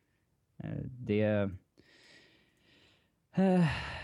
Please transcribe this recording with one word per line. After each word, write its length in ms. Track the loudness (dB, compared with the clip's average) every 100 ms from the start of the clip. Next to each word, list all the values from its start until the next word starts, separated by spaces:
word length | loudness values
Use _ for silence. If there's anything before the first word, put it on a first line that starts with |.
| _ _ _ _ _ -14
Eh, 200 | -10 -8 -10
det, 640 | -10 -2 2 2 2 0 -4 -16 _ _ _ -20 -20 -20 _ _ _ _ _ _ _ _ _ _ 0
eh, 300 | 4 4 4 0 -6 -10